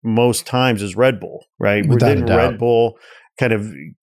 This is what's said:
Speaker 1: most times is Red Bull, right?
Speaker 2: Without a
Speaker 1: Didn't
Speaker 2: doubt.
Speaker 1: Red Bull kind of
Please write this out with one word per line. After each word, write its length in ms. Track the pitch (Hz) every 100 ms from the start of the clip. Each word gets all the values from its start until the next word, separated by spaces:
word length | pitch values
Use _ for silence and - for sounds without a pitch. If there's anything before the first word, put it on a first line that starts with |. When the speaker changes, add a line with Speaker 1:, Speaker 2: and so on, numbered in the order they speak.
Speaker 1:
most 440 | 117 110 120 110 -
times 360 | 127 127 107
is 140 | 101 95
Red 240 | 127 107
Bull, 240 | 90 - _ _
right? 260 | 101 104 139
Speaker 2:
Without 240 | 120 117
a 40 | 104
Speaker 1:
Didn't 100 | 113
Speaker 2:
doubt. 100 | 117
Speaker 1:
Red 200 | 120 113
Bull 400 | 120 117 117 - - - _ -
kind 140 | 127
of 200 | 110 107 73 78 -